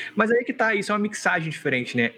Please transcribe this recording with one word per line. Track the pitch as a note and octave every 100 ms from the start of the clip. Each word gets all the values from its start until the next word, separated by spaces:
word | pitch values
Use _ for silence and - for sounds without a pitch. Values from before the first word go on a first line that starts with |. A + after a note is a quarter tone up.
| - G3+
Mas | A3
aí | A#3+
que | B3+
tá, | - A3
isso | G#3 F#3+
é |
uma | G#3
mixagem | G#3 G#3+ F#3 F3+ D#3+
diferente, | D3+ C#3+ B2+ A#2+ B2
né? | A2+